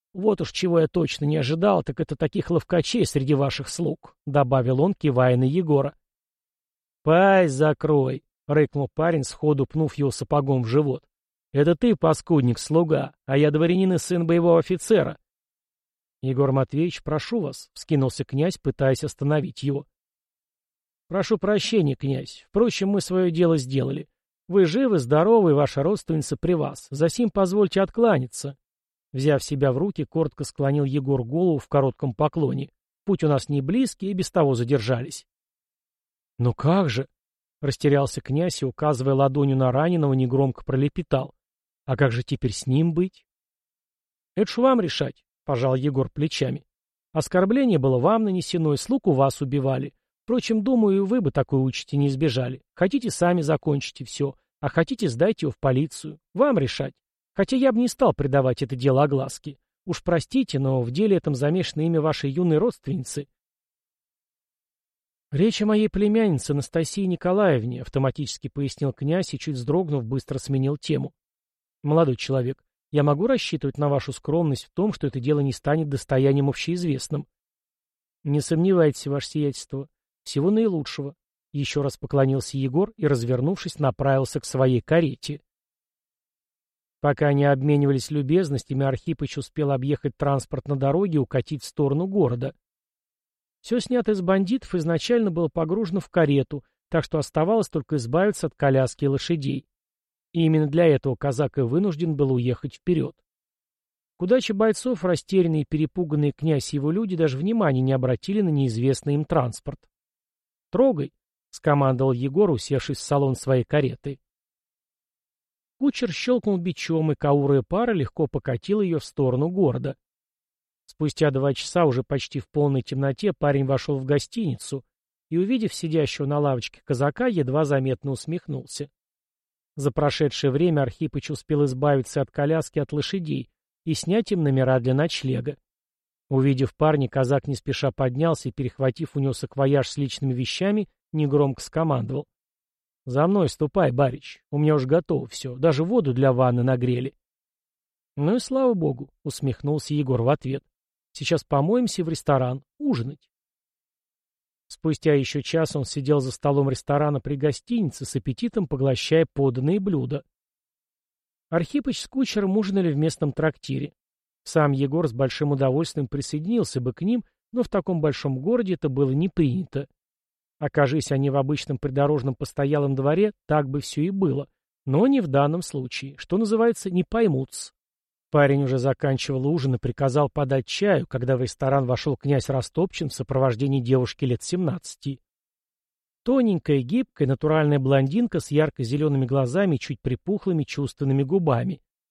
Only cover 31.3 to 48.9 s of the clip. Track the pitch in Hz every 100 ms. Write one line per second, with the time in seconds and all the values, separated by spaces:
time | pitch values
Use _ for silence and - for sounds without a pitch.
31.3 | 151 180 147 - 143 135 - 139 117 151
32.3 | - 147 135 135 _ _ _ - 190 156
33.3 | 139 - 143 135 220 262 - 190 190 180
34.3 | 180 147 123 120 139 107 123 127 - -
35.3 | _ _ _ _ _ _ _ _ _ _
36.3 | _ 120 - 143 185 170 110 135 _ _
37.3 | _ _ _ 147 - 147 139 139 - -
38.3 | 139 175 - 135 - 151 135 131 135 139
39.3 | 139 139 131 131 123 165 175 147 131 127
40.3 | 135 135 - - 131 143 - 165 135 131
41.3 | - _ _ _ _ - 127 139 117 -
42.3 | 135 123 104 - 131 165 160 185 - _
43.3 | _ _ _ _ _ _ _ _ _ _
44.3 | - 214 - 254 254 175 - 135 - _
45.3 | _ - 131 131 131 139 131 131 - 156
46.3 | - 131 143 - _ _ _ _ 160 -
47.3 | 180 190 247 262 170 135 127 143 226 214
48.3 | 185 - 175 160 143 -